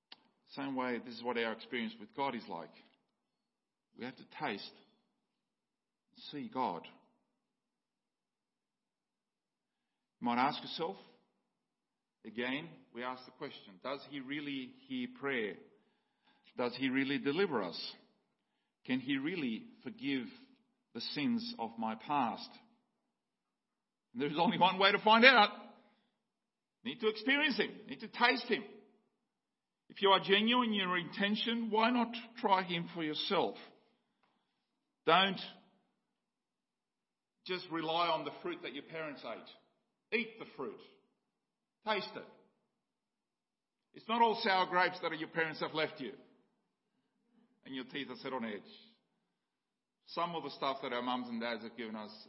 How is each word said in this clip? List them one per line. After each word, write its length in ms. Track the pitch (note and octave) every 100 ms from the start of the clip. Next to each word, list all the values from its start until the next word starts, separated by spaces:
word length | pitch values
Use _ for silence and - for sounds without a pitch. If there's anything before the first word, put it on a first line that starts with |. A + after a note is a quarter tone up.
| _ - _ _ _ -
Same 200 | C#3 C3
way, 240 | B2+ A#2+ A2+
this 100 | A2+
is 80 |
what 140 | A#2+ A#2+
our 140 | A2+
experience 420 | A2 - B2+ A2 -
with 160 | G#2 -
God 200 | C#3 A#2+
is 80 | G#2
like. 220 | E2+ D#2 - - _ _ _ _ _ _ _ _ _ _ -
We 60 | A#2+
have 100 | C3
to 80 | - -
taste, 300 | C#3+ G2+ - - _ _ _ _ _ _ _ _ _ _ _ _ _ - -
see 180 | D3 A#2
God. 300 | C3 A#2 E2+ - - _ _ _ _ _ _ _ _ _ _ _ _ _ _ _ _ _ _ _ _ _ _ _ _ _ _ _ _ _ _ _ _
You 40 | A#2+
might 140 | A#2+
ask 220 | C#3 D3+
yourself, 340 | C#3 - E3 G3+ - _ _ _ _ _ _ _ _ _ _ _ A2
again, 440 | G#2+ B2 C3+ E3 D#3+ -
we 100 | A#2
ask 220 | B2 B2+ -
the 60 |
question, 420 | - C#3+ - G#2 F#2
does 160 | B2 C#3 C#3+
he 100 | C#3+
really 500 | B2+ D3 C#3+ C#3 B2+ - -
hear 200 | B2+ B2 -
prayer? 340 | C#3 C3 G#2 F2+ - _ _ _ _ _ _ _ _ -
Does 160 | B2 B2
he 120 | C3+
really 280 | C3 C3+ C#3
deliver 440 | C3+ D3+ G3+ B2+
us? 180 | F#2 E2 - - _ _ _ _ _ _ _ _ -
Can 140 | B2+
he 180 | B2+ C#3
really 460 | C#3+ F#3 C3 A2 - -
forgive 420 | C3 G2+ C3+ C3+ A2+ - - _ _ _ _
the 80 | A#2
sins 520 | - D3 C3+ A#2 A2+ -
of 120 | A2+ A2+
my 180 | A2 A2
past? 540 | - C#3+ A#2 G2 - - - _ _ _ _ _ _ _ _ _ _ _ _ _ _
And 80 | A#2
there's 180 | C#3+ D3
only 180 | E3+ D#3
one 220 | F3+ F#3
way 120 | G3
to 80 | G3+
find 260 | G#3 A3+ B3
out. 240 | B3 G#3 - - - - _ _ _ _ _ _ _ _ _
Need 180 | A#3 B3
to 80 | G#3+
experience 480 | G#3+ C4 C#4+ D4+ G3+
him. 120 | D3+ - -
Need 120 | -
to 80 | -
taste 380 | - A#3+ C4 -
him. 180 | F3 - - - _ _ _ _ _ _ _ _ _ -
If 120 | -
you 80 | G3
are 100 | F#3+
genuine 500 | E3 G3+ A3 B3 A#3
in 60 | G#3
your 220 | F#3 F3+
intention, 720 | E3+ - G3+ G#3+ A#3 A#3 A3+
why 220 | G#3 A3+
not 220 | B3 A#3 - - -
try 240 | G3+ F#3+
him 260 | F3+ E3+ E3+ E3+
for 80 |
yourself? 520 | D#3 D3+ - F#3 A2+ - - - _ _ _ _ _ _ _ _ _ _ _ _ -
Don't 340 | E3+ G3 E3+ - - - _ _ _ _ _ _ _ _ _ _ _ _ _ _ _ _ _ -
just 200 | F3+ -
rely 360 | D#3+ D#3 E3 E3+
on 180 | D#3 D3
the 60 | -
fruit 180 | F3+ E3+
that 100 | D3+
your 100 | C3+
parents 380 | C3+ D#3+ D#3 C3 B2+
ate. 920 | G2+ - - _ _ _ _ _ A3+
Eat 220 | A3+ -
the 60 | C3 -
fruit. 240 | C3+ A#2+ - - _ _ _ _ _ _ _ _ G#3+
Taste 220 | G#3 - -
it. 100 | - - _ _ _ _ _ _ _ _ _ _ _ _ _ _ _
It's 140 | D3 -
not 140 | A3+
all 180 | A#3 G#3
sour 240 | G#3 F#3 F#3
grapes 320 | F3+ F3 F3
that 160 | E3+ D#3+
your 100 | D#3
parents 300 | E3 D#3+ D3+
have 140 | D#3+
left 260 | D#3 D3+ -
you 120 | B2 - - _ _ _ _ _ _ _ _ _ _ _ _ _ C3
and 100 | C3+
your 100 | A#2+
teeth 220 | D3 C3
are 80 | B2
set 120 | C3+
on 120 | C3 A2+
edge. 160 | G2+ - - - _ _ _ _ _ _ _ _ _ _ _ -
Some 280 | - E3+ E3
of 80 |
the 80 | C#3+
stuff 260 | - C#3 C3
that 100 | C#3
our 80 | A#2+
mums 260 | B2 B2+ A#2+
and 140 | A#2
dads 220 | A#2 A2+
have 140 | A2 A2+
given 180 | A2+ A2
us 160 | G#2 -